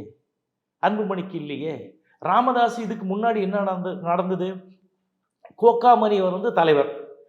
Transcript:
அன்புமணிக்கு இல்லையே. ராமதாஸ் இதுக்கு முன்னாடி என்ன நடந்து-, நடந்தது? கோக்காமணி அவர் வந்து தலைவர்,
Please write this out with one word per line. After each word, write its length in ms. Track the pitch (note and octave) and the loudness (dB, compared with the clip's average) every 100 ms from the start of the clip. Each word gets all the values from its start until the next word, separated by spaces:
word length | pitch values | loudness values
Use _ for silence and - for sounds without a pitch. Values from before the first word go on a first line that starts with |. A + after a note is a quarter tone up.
| C#3 - _ _ _ _ _ _ | -12 -20 _ _ _ _ _ _
அன்புமணிக்கு 520 | F3+ G#3+ G3 F#3 F#3 | -2 0 -4 -4 -6
இல்லையே. 400 | E3+ D3 C3+ D#3 C3 - _ _ - | -8 -8 -8 -6 -8 -12 _ _ -10
ராமதாஸ் 600 | D#3 G#3 B3+ B3 A#3 A3+ | -2 0 2 2 0 0
இதுக்கு 280 | G#3+ F3+ F#3 | -6 -6 -4
முன்னாடி 340 | G3+ A#3 G#3+ | -2 0 0
என்ன 180 | F#3+ G3+ | -2 -2
நடந்து-, 400 | G3 F#3 F3+ E3+ | -2 -4 -6 -6
நடந்தது? 720 | E3 F3 F3+ F#3 F#3 F#3+ - _ _ _ _ _ _ _ - - | -2 -2 -2 -4 -6 -8 -16 _ _ _ _ _ _ _ -20 2
கோக்காமணி 540 | A#3 A#3 B3 A3+ G#3+ G3+ | 4 6 6 6 4 2
அவர் 160 | F#3 F3+ | 0 0
வந்து 140 | A3+ | -2
தலைவர், 560 | F#3 D#3+ D3 - - - - | 2 4 4 2 -4 -14 -20